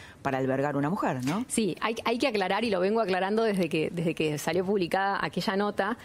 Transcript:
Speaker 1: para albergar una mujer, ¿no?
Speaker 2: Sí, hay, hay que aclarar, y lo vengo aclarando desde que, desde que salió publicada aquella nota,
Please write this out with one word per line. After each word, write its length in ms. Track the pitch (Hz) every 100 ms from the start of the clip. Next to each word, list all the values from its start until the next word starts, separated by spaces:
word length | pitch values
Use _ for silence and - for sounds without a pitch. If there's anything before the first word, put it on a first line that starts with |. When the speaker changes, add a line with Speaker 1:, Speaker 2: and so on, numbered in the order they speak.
| - -
Speaker 1:
para 180 | - 131
albergar 360 | 131 135 143 143
una 140 | 143
mujer, 340 | 202 262 135 127
¿no? 200 | 190 254
Speaker 2:
Sí, 280 | - 202 -
hay, 140 | 214 226
hay 140 | - 240
que 100 | 277
aclarar, 360 | 214 185 196 233
y 40 |
lo 100 | 190
vengo 200 | 190 226
aclarando 420 | 202 185 185 214
desde 260 | 226 196 165
que, 200 | 165 156
desde 240 | 170 165 151
que 220 | 156 147
salió 280 | - 170 185
publicada 580 | 208 165 190 196 196
aquella 320 | 165 - 196 196
nota, 420 | 208 202 196 240